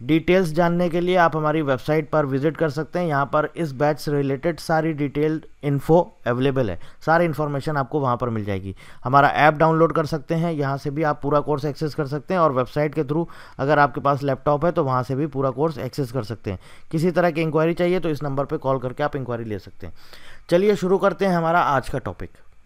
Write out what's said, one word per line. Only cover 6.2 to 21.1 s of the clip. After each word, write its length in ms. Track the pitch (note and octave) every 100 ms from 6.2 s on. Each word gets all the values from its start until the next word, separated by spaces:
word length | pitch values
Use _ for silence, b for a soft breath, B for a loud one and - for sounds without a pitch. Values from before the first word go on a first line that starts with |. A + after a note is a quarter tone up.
| A2+
अवेलेबल 420 | B2 C3+ C3+ A2+
है, 100 | F2 b b -
सारी 200 | E3 F3
इन्फॉर्मेशन 520 | D3 D3+ C#3+ C#3+ D3
आपको 220 | C3 D#3
वहाँ 160 | C3+ A#2+
पर 120 | B2
मिल 160 | A2+ G#2
जाएगी। 300 | F#2+ F#2+ F#2+ B B
हमारा 260 | B2+ C#3 C#3
ऐप 240 | G#2+ D3
डाउनलोड 400 | D3 D#3+ D#3+ E3
कर 120 | D3+ D3+
सकते 300 | D#3+ C3 E3
हैं, 180 | E3+
यहाँ 240 | D#3 C#3 C#3
से 140 | D3+
भी 120 | C#3+
आप 160 | D#3 D3
पूरा 180 | C#3 D3
कोर्स 260 | D3 D3 D3
एक्सेस 300 | C3 D#3 B2
कर 120 | C#3
सकते 260 | D3 -
हैं, 80 | F#3
और 100 | D#3+
वेबसाइट 440 | B2+ B2 - D3+ D#3
के 80 |
through 220 | C3+ D3+ E3+ B B B
अगर 200 | C3+ D3
आपके 220 | C#3+ C3+
पास 220 | C#3 C#3+
लैपटॉप 420 | C#3 B2+ - D3 E3
है 60 |
तो 120 | F3
वहाँ 200 | C#3 B2+
से 120 | B2 C3
भी 120 | D#3
पूरा 220 | C3+ C3+
कोर्स 260 | B2+ D#3+ D3
एक्सेस 320 | B2+ - B2+
कर 120 | C3
सकते 280 | G#2+ A2+ -
हैं। 80 | F#2 b b b
किसी 200 | D#3+ F3
तरह 200 | F3 F3
की 100 | D#3+
इंक्वायरी 320 | D#3+ D#3+ D#3+
चाहिए 260 | E3+ F3 F3+
तो 100 | F3
इस 140 | C#3+
नंबर 220 | D3 C#3 C#3
पर 120 | D#3
कॉल 220 | C3+ C3+
करके 240 | B2+ B2
आप 120 | D3 C#3+
इंक्वायरी 300 | B2 A#2 A#2
ले 140 | G2+
सकते 280 | - - F2
हैं। 60 | - B B B B -
चलिए 260 | F3 G#3 G3+
शुरू 220 | F3+ F#3
करते 280 | G3